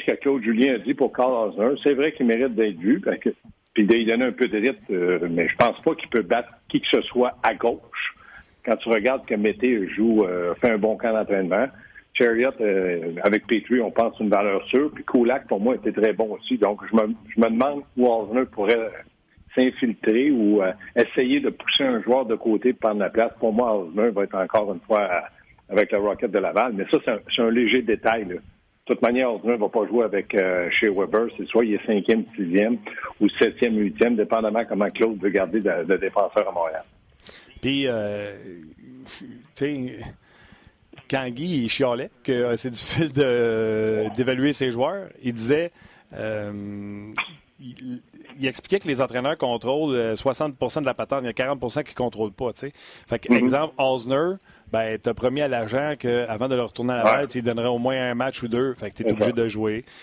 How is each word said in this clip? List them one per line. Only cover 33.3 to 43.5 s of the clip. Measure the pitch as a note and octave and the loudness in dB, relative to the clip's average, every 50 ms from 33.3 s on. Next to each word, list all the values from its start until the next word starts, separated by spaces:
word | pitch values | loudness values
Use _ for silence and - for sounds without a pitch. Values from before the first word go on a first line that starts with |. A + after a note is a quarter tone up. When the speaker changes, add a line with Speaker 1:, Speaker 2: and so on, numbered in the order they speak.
Speaker 1:
septième, | - - - G#2+ - - - A#2+ A2+ | 4 2 2 2 2 0 0 0 2
huitième, | G#2+ G#2 G2 - - A2+ A#2+ A#2+ | 2 0 0 2 2 2 2 4
dépendamment | G#2+ G#2 G2+ A#2 A2+ A2 G#2+ G#2 A#2 A#2 | 2 2 0 0 0 0 0 0 -2 -2
comment | - A2 G2 G#2 G2 | -2 -2 -2 0 -2
Claude | - - A2+ A2+ A2 G2 | 0 0 0 0 0 0
veut | F2 G2+ | -2 0
garder | F#2 G2 F#2+ E2+ F2 A2+ | 2 2 0 0 0 0
de, | G2 G2+ F2 E2+ E2 | 0 0 0 0 0
de | E2 F#2+ | 0 0
défenseur | F2 F#2+ F#2+ - G#2 G2 F#2 - A2 G2+ F#2+ | 0 0 -2 0 0 0 2 0 0 0 0
à | F2+ | -2
Montréal. | F2 E2+ D#2+ D#2 D#2 - - _ _ _ _ _ _ _ - - - - - - - | -2 -4 -4 -4 -8 -12 -14 _ _ _ _ _ _ _ -20 -20 -20 -20 -20 -18 -6
Speaker 2:
Puis, | - B2+ C#3 C#3 C#3 C3 | -4 -2 -2 0 0 0
euh, | A#2+ A2+ G#2 G#2 G#2 G#2 G#2 G2+ G2+ G#2 - G#2+ F2 F2 D#2+ D#2 E2 - - B2+ B2+ B2+ C3 - | -2 -2 -4 -4 -4 -6 -8 -10 -12 -14 -16 -18 -16 -18 -18 -20 -20 -20 -20 -20 -20 -20 -20 -20
tu | - - - A#2+ A#2 A#2+ B2 _ _ | -18 -18 -18 -18 -18 -20 -20 _ _
sais, | - C#3 D3 D3 C#3 B2+ B2+ B2+ - A#2 - - - _ _ _ - - - - - _ - _ _ _ _ - - - - | -6 -6 -4 -4 -6 -8 -10 -10 -12 -14 -16 -18 -20 _ _ _ -20 -20 -20 -20 -20 _ -20 _ _ _ _ -20 -20 -8 -4
quand | - C3+ C3 B2+ | -4 -4 -4 -4
Guy, | A#2+ B2 D#3 F3+ F3+ C#3+ A#2 | -6 -6 -4 -2 -2 0 0
il | A2 | -2
chialait | - - C#3 B2+ A#2+ A#2+ C#3+ G#3 - _ - | 0 0 0 0 0 -2 -4 -8 -12 _ -4
que, | - | -2
euh, | C3 A#2+ B2 A#2+ A#2+ | 0 0 2 0 0
c'est | A2 - C3 | -2 -4 -8
difficile | A#2+ A2 - - - - E3+ D#3 C3 | -8 -6 -6 -4 -2 0 -2 0 2
de, | C#3 C#3+ C3 B2 A#2+ A#2 A#2 | 2 2 4 4 2 2 2